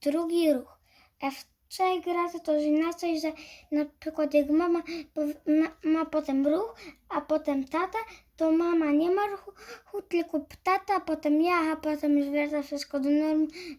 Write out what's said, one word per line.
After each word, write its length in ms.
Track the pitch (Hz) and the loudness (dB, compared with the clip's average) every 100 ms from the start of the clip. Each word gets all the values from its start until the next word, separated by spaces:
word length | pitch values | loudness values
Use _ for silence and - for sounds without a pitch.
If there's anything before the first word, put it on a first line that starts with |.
drugi 520 | 285 311 330 339 320 | -2 0 0 2 4
ruch. 260 | 254 - - _ _ _ _ | 2 -2 -18 _ _ _ _
A 100 | 277 | -8
w 140 | 269 - _ _ | -8 -14 _ _
trzech 340 | - 370 370 | -2 0 0
grach 280 | 349 349 349 339 | -2 -2 -2 -4
to 100 | 320 | 0
jest 140 | 302 302 | 0 2
inaczej, 540 | 302 330 339 339 320 | 2 0 -2 -4 -2
że 100 | 311 311 - - - | -4 -6 -12 -20 -4
na 140 | 294 294 - | -2 -2 -6
przykład 340 | 311 311 294 | -8 -4 2
jak 160 | 294 285 | 2 4
mama 300 | 311 349 339 330 330 294 | 2 2 0 -2 -10 -8
pow-, 480 | 311 294 302 - 302 | -4 -4 -4 0 2
ma, 300 | 320 - 311 | 2 -2 0
ma 140 | 320 320 | 0 0
potem 420 | 302 294 269 285 | -2 0 0 2
ruch, 280 | 330 453 - 339 - - | 0 -2 -8 -20 -20 -8
a 120 | 311 | -6
potem 460 | 294 - - 277 262 | -2 -2 0 -2 -2
tata, 300 | 320 381 453 440 - _ - | -2 -2 -4 -8 -14 _ -2
to 140 | 320 | 2
mama 340 | 320 339 339 302 | 4 4 2 4
nie 260 | 294 339 | 4 4
ma 160 | 392 415 | 2 0
ruchu, 240 | 392 - - - 466 - | -4 -12 -20 -18 -20 -12
ruchu, 160 | 403 | -10
tylko 380 | - 339 330 302 285 - | -4 -2 -2 -4 -6 -6
tata, 320 | 370 381 381 381 | -2 0 0 -2
a 40 | |
potem 420 | 320 311 302 302 | -2 -2 0 2
ja, 300 | 349 349 320 | 2 2 0
a 40 | 302 | -2
potem 420 | 302 294 294 294 | -4 -2 2 2
już 120 | 277 | 2
wraca 340 | 294 294 294 | -2 -2 -4
wszystko 360 | 285 285 - 285 | -4 -8 -6 -2
do 100 | 277 | 2
normy, 380 | 294 311 311 302 349 349 | 2 2 2 0 -4 -14